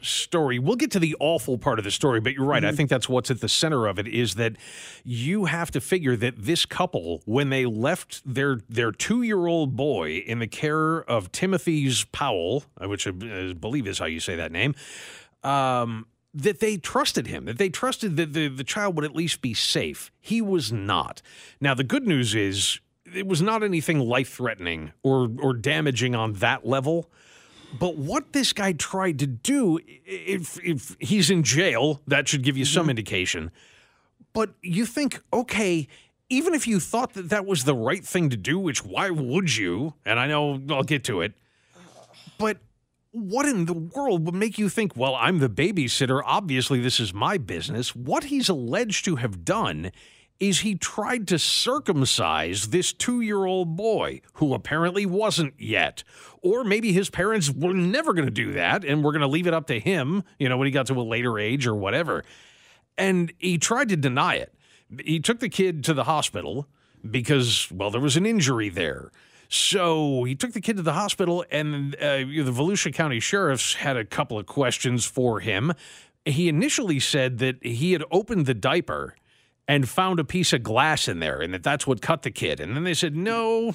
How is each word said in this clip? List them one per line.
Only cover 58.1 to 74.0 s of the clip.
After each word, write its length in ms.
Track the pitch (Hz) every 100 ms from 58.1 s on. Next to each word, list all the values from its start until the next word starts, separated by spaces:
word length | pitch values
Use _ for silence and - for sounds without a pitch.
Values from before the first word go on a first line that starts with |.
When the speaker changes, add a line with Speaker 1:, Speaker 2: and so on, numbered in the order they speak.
Speaker 1:
gonna 160 | 180 131
do 200 | 107 107
that 300 | 92 87 131
and 200 | 147 147
were 80 | 147
gonna 140 | 151 139
leave 200 | 156 175
it 60 |
up 140 | 165 151
to 120 | 120
him, 440 | 101 185 131 196 - _
you 120 | 131
know, 80 | 127
when 80 | 139
he 60 |
got 160 | 139 123
to 60 | 131
a 20 |
later 380 | 113 117 123 110
age 260 | 107 139 127
or 80 | 107
whatever. 480 | 95 131 165 85 - - - _ - _ _ -
And 340 | 190 185 170 -
he 200 | 180 175
tried 320 | - 233 269
to 60 | 175
deny 380 | 135 123 170 92
it. 180 | - _ _ _ _ 127
He 160 | 143 160
took 200 | - 233
the 100 | -
kid 340 | - 190 160 139
to 80 |
the 100 | 147
hospital 640 | 123 156 - 101 78 113 143 _ _ _ 113
because, 600 | 123 120 143 123 104 -
well, 180 | 95 98
there 120 | 120
was 160 | 143 139
an 80 | 208
injury 440 | 226 135 120 104
there. 420 | 90 80 67 65 _ _ - _
So 760 | - - 196 175 160 147 135
he 120 | 123 139
took 180 | 247
the 80 | 233
kid 140 | 190 208
to 40 |
the 100 | 160
hospital, 520 | 151 208 - 175 175 170
and, 440 | 147 151 143 139 147
uh, 220 | 147 139
the 340 | 131 156 135
Volusia 420 | 123 160 202 -
County 260 | - 160 117
Sheriff's 560 | - 202 180 131 - -
had 200 | 147
a 80 | 127